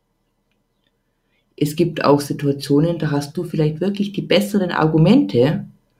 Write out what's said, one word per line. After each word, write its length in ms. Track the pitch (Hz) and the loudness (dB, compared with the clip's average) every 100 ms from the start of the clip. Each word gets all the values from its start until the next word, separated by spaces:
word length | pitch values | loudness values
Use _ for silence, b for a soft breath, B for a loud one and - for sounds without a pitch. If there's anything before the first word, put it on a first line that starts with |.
| _ _ _ _ _ _ _ _ _ _ _ _ _ _ _ - | _ _ _ _ _ _ _ _ _ _ _ _ _ _ _ -4
Es 200 | 151 151 | -4 0
gibt 280 | 165 - | -2 0
auch 180 | - 143 | 2 2
Situationen, 760 | 143 156 143 139 - 143 165 165 | 0 -4 -4 -4 0 0 0 -2
da 140 | 156 | -2
hast 260 | 143 - - | -4 -4 -10
du 60 | |
vielleicht 380 | 170 160 151 156 | -8 -2 -2 -2
wirklich 320 | 185 196 - | -4 -4 -6
die 100 | - | -6
besseren 480 | - 175 202 202 180 | 0 0 2 -2 -2
Argumente, 920 | - 156 160 165 254 294 120 135 160 - _ _ | 0 0 4 6 4 4 2 2 0 -8 _ _